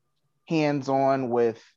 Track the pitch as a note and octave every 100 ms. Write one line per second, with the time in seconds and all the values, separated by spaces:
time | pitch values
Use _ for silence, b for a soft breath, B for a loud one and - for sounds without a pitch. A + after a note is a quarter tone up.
0 | _ _ _ _ - E3 D3+ D3 C3+ E3+
1 | C3+ C3+ C3 A#2+ A#2 A2+ -